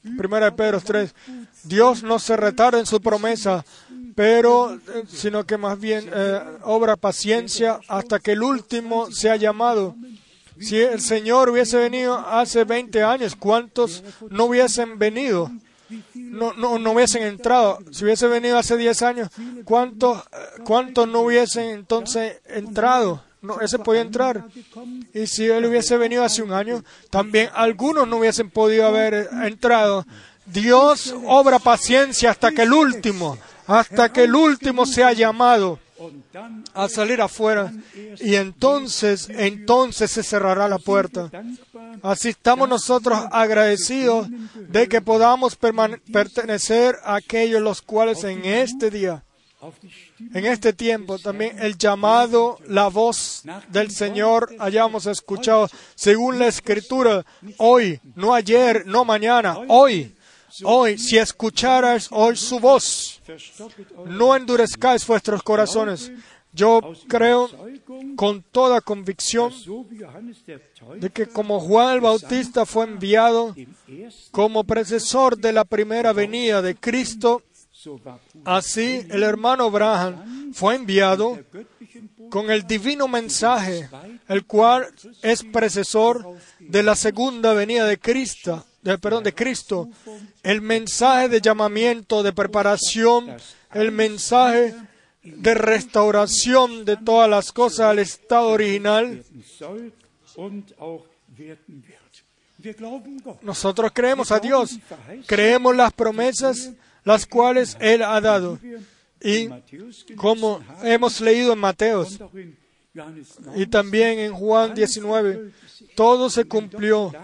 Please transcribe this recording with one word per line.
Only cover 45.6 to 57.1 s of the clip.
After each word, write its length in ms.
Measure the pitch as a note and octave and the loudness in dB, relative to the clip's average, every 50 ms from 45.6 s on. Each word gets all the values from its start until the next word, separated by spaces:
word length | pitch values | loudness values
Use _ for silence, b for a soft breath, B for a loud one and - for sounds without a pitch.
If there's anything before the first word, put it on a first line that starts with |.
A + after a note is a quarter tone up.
| - A#3 A3 A3 A3 G#3+ A3+ - _ - A3 | -2 0 2 2 0 0 -2 -8 _ -2 0
pertenecer 840 | G#3 G#3 G3+ - B3 A3+ A3+ G#3+ G3 - - A3 A#3 A#3+ B3+ B3 - - | 0 0 0 -4 -6 -4 -4 -4 -4 -2 0 2 4 4 2 0 -2 -4
a 120 | G#3 G3+ | -4 -4
aquellos 460 | G#3 - _ A3+ A3+ A3+ A3+ A3+ A3 | -4 -4 _ -2 -2 0 2 0 0
los 200 | G#3+ A3 F#3+ - | 0 0 -4 -4
cuales 420 | _ - G#3+ G#3+ A3+ A3+ A3 - G#3 | _ -4 0 0 2 2 0 -4 -6
en 220 | G3 F#3+ F#3 F3+ | -10 -10 -6 -4
este 460 | F#3+ G3+ A#3 C4 A#3 B3 C4+ A#3 G#3+ | -2 0 0 -2 -2 -4 -4 -4 -4
día, 320 | G3+ G#3 G3 F#3 E3 D3 _ _ _ _ _ _ _ _ - D#3+ D#3+ _ - F3+ - - - _ _ _ A3+ A#3 - | -2 -2 -4 -4 -6 -8 _ _ _ _ _ _ _ _ -20 -20 -20 _ -20 -20 -20 -20 -20 _ _ _ -20 -10 -8
en 100 | F#3 G3 | -4 -2
este 260 | A3+ B3 G#3+ G#3 A#3 | -2 -2 2 0 0
tiempo, 460 | G3+ - A#3 A3+ A3+ A3 G3 F3+ F#3+ | 0 0 -2 -2 -2 -2 -4 -8 -10
también 400 | F3+ E3 G#3 G3+ G#3 G#3+ A3+ G#3+ G#3 | -8 -6 -8 -6 -4 -6 -6 -6 -6
el 180 | A3+ G#3+ G#3 | -6 -6 -4
llamado, 840 | E3+ - G#3 G3+ G3+ G#3 G#3 A3+ A#3+ A#3+ A#3 A#3 A#3 A#3 A#3+ A#3+ - - | 0 0 0 0 2 2 2 4 4 2 4 2 2 2 2 -2 -8 -10
la 200 | - G3+ G3 G3+ G3+ | -2 0 0 0 2
voz 520 | F3+ G#3 A3+ A#3 A3 - - - - - _ D3+ F3 G3+ - - | 2 0 0 0 0 -4 -8 -10 -12 -14 _ -18 -18 -18 -18 -4
del 200 | F3+ G3+ G#3+ G#3 | -2 -2 -2 -2
Señor 640 | G3+ - G#3 G3+ G3+ G3+ G#3 A3+ A3+ A3+ A#3 A3+ A#3 A3 | -4 -6 -6 -4 -2 0 2 2 4 2 0 -2 -6 -8
hayamos 480 | A3 G3 G3 A3 A3+ A3+ A3 G#3+ E3 | -6 -2 2 2 2 2 0 -4 -6
escuchado 600 | G3+ G3+ - _ - G3 G3 B3+ A#3 A3 A3 G#3+ F#3 B B B B B | -6 -6 -8 _ -10 -10 -6 0 2 4 4 2 0 B B B B B
según 420 | - - G3+ G#3 A3 A#3+ B3+ B3+ | -2 2 2 4 4 2 -2 0
la 100 | B3 B3 | 2 2
Escritura, 800 | A#3 - - - G#3+ G#3 G#3 - - B3+ C4 B3+ A#3 | 0 0 -2 -4 -4 -4 -4 -2 -4 -2 2 2 2